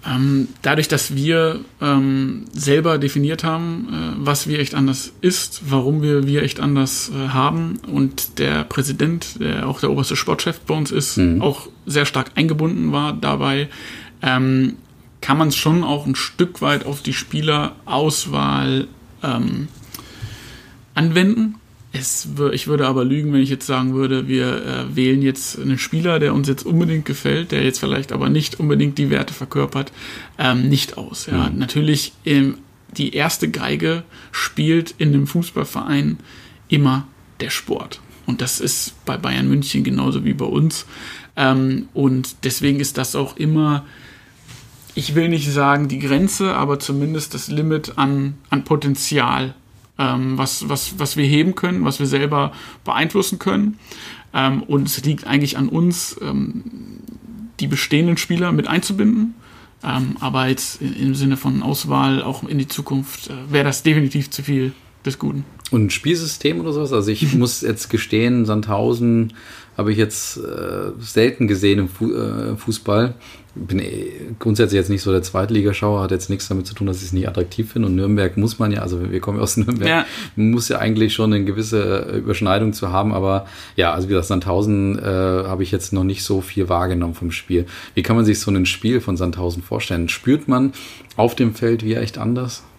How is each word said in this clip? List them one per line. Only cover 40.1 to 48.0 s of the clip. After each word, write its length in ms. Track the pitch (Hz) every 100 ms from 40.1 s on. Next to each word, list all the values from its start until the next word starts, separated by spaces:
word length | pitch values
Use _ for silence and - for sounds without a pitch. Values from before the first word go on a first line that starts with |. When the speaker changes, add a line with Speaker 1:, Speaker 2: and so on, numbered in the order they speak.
| 135
Speaker 1:
wie 100 | -
bei 120 | - -
uns. 400 | 143 156 - - - - - - -
Ähm, 520 | 135 131 131 131 - -
und 480 | 139 131 127 -
deswegen 360 | 131 - 143 139
ist 200 | 139 -
das 160 | 127 147
auch 200 | 135 -
immer, 480 | 151 156 151 147 143 - - - - - - - - - -
ich 220 | - 143 151
will 140 | 165
nicht 220 | 165 143
sagen 360 | 143 139 143 143
die 120 | 135
Grenze, 540 | 143 139 196 - 190
aber 240 | 135 139 143
zumindest 540 | - 139 143 160 147
das 140 | 135 -
Limit 500 | 147 156 156 156
an, 380 | -